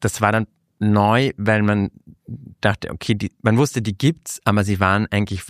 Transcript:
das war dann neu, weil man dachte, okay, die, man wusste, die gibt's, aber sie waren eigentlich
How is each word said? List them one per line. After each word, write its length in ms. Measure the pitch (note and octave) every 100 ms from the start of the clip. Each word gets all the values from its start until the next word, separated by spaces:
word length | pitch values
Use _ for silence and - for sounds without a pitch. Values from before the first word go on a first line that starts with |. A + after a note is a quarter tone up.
das 200 | A2 -
war 120 | G#2
dann 160 | A2 G#2 _ _ -
neu, 500 | G#2+ G#2 G#2 A#2 C3+ -
weil 260 | G#2 G#2+
man 300 | G#2 G#2 G2 - - - - A#2 B2 -
dachte, 300 | G#2+ G2+ -
okay, 240 | - -
die, 160 | G#2 G2+ -
man 140 | A2+ A#2
wusste, 220 | D3 A#2+
die 160 | G#2+ G2
gibt's, 440 | C#3 D#3+ - -
aber 200 | - G#2
sie 160 | G2 F#2+
waren 260 | F#2+ G2+ G#2+
eigentlich 300 | G2+ G2+ F#2+